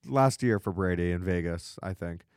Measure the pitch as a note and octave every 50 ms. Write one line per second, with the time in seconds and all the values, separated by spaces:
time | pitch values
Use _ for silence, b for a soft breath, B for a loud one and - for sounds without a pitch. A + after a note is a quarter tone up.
0 | - - C3 C3+ C3+ C3 - - B2+ A#2+ G#2+ G2+ - G#2 F2 F#2+ F#2+ F2+ F2+ E2+
1 | F2 F2 F2 F2 F2+ F#2+ F2+ F2 E2+ E2+ E2+ E2+ - - - - - F#2 F#2+ -
2 | F2 E2+ E2+ E2+ - _ _